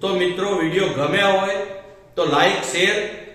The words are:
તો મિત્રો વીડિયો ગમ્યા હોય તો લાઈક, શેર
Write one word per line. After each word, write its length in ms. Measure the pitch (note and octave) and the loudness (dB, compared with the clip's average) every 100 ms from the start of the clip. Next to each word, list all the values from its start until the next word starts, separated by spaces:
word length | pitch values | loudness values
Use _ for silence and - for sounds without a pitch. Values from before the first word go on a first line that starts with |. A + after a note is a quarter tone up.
તો 80 | G3 | -4
મિત્રો 460 | F3+ F3+ F3+ G3+ | 0 0 0 -2
વીડિયો 320 | F#3+ D#3+ F#3 F#3 | 0 0 2 0
ગમ્યા 420 | C3+ D3 G3 G3 | 0 0 2 4
હોય 280 | F#3+ G3 - - - - - - - | 4 2 -2 -6 -10 -16 -20 -12 -4
તો 80 | |
લાઈક, 400 | D#3 C#3+ F3+ F#3+ - | 0 2 2 0 -4
શેર 500 | E3+ G3 G#3 - - - | 0 0 0 -4 -10 -16